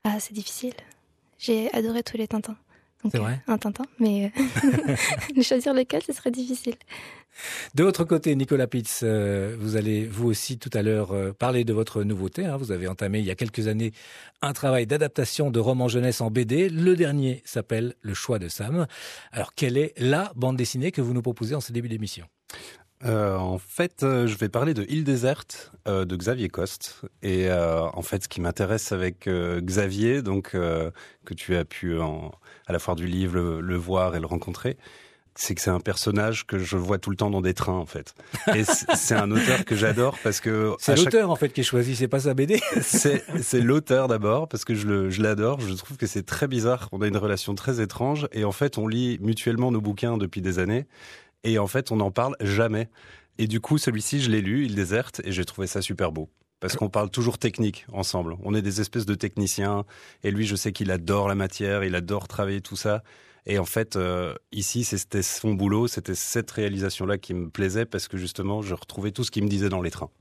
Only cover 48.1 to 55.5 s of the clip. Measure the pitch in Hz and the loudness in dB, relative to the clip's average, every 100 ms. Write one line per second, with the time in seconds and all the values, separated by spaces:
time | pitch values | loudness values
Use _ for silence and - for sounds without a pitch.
48.1 | 151 147 110 104 98 143 - 110 113 123 | 0 -2 -2 -2 0 -2 0 -2 0 -2
49.1 | 110 101 113 - 113 127 117 104 101 117 | 0 0 0 0 2 2 2 0 -2 0
50.1 | 117 98 98 92 90 92 117 143 - - | 0 -2 -2 -2 0 2 0 -2 -16 -20
51.1 | - - _ 113 110 101 131 127 113 98 | -20 -20 _ 0 2 2 0 0 0 2
52.1 | 98 123 139 101 101 113 107 117 - - | 2 0 0 0 4 4 2 -4 -8 -20
53.1 | - _ - 110 110 - 151 - 107 - | -20 _ -4 0 0 2 2 2 0 -2
54.1 | 143 127 107 95 123 135 101 90 107 127 | 0 2 2 2 0 0 0 0 0 -2
55.1 | - - 92 90 | -8 -6 -4 -4